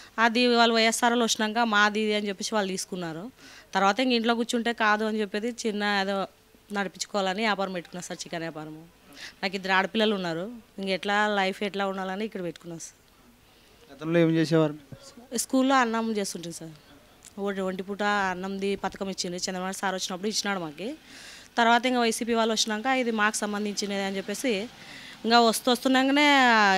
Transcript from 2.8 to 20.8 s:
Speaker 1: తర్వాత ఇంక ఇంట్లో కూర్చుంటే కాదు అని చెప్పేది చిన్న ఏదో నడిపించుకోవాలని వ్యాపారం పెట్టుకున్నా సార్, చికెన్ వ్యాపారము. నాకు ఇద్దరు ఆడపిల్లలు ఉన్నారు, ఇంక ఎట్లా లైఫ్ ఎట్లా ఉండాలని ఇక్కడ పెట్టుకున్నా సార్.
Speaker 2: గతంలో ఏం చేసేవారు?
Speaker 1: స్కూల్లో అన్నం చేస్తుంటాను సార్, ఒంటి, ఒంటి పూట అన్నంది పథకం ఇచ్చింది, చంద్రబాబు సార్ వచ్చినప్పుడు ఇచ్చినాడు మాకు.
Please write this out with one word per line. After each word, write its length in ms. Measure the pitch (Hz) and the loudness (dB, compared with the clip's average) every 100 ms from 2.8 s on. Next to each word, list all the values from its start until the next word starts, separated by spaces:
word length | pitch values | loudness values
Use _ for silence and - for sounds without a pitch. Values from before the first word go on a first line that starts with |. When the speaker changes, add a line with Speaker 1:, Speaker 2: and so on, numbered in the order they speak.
| - 185 170 160 226 - - - - | -6 -8 -8 -8 -12 -16 -20 -20 -6
Speaker 1:
తర్వాత 260 | 190 196 202 | 2 2 2
ఇంక 120 | 262 | 2
ఇంట్లో 240 | 233 226 233 | 2 2 0
కూర్చుంటే 380 | 233 240 226 | 0 -2 -2
కాదు 320 | 233 214 208 220 | 0 2 2 0
అని 140 | 220 | -2
చెప్పేది 340 | 208 208 233 233 226 | -4 -4 -6 -4 -4
చిన్న 160 | 208 208 202 | -2 0 0
ఏదో 260 | 190 196 185 _ _ _ _ | 0 -2 -4 _ _ _ _
నడిపించుకోవాలని 680 | 202 185 - - 208 190 190 | -6 -6 -8 -6 -2 -2 0
వ్యాపారం 300 | 226 196 190 | -2 -2 -2
పెట్టుకున్నా 300 | 185 165 180 | -6 -10 -14
సార్, 180 | - 180 | -12 -12
చికెన్ 200 | - 170 | -10 -8
వ్యాపారము. 560 | 165 156 156 156 170 _ - - - - | -8 -10 -14 -16 -20 _ -20 -20 -18 -8
నాకు 120 | 196 196 | -6 -4
ఇద్దరు 160 | 185 | 0
ఆడపిల్లలు 440 | 190 202 220 214 202 | 2 2 2 2 0
ఉన్నారు, 360 | 175 160 202 240 - - | -2 -4 -6 -12 -18 -8
ఇంక 100 | 196 | -4
ఎట్లా 380 | 185 202 202 214 | 0 4 4 4
లైఫ్ 360 | 208 190 196 | 2 0 -2
ఎట్లా 240 | 208 196 196 | -4 -2 -4
ఉండాలని 380 | 190 190 190 220 | -2 -6 -4 -6
ఇక్కడ 160 | 196 | -6
పెట్టుకున్నా 360 | 175 - 170 165 | -8 -8 -14 -14
సార్. 1160 | - _ _ _ - _ _ _ _ _ - 139 | -14 _ _ _ -20 _ _ _ _ _ -20 -10
Speaker 2:
గతంలో 240 | 160 170 | 0 4
ఏం 160 | 165 165 | 4 4
చేసేవారు? 400 | 151 160 151 151 - - - - - 233 | 4 4 4 0 -16 -20 -20 -20 -8 -6
Speaker 1:
స్కూల్లో 400 | - 262 262 269 | 0 2 4 2
అన్నం 360 | 233 226 226 | 2 0 -2
చేస్తుంటాను 420 | 208 196 180 170 | -2 -4 -6 -10
సార్, 180 | 165 160 156 - - - - - - | -12 -16 -18 -20 -20 -20 -20 -20 -8
ఒంటి, 220 | 196 196 | -6 -4
ఒంటి 220 | 190 185 | -4 -4
పూట 200 | 190 202 | -8 -2
అన్నంది 720 | 208 208 190 180 190 196 196 196 | 0 2 0 -2 -6 -4 -4 -2
పథకం 340 | 190 - 196 | -6 -6 -8
ఇచ్చింది, 280 | 185 180 180 | -6 -6 -6
చంద్రబాబు 360 | - 185 185 | -6 -6 -6
సార్ 220 | 190 196 185 | -4 -4 -4
వచ్చినప్పుడు 320 | - 185 208 | -6 -6 -4
ఇచ్చినాడు 320 | 202 208 190 | -4 -4 -4
మాకు. 340 | 160 147 | -6 -8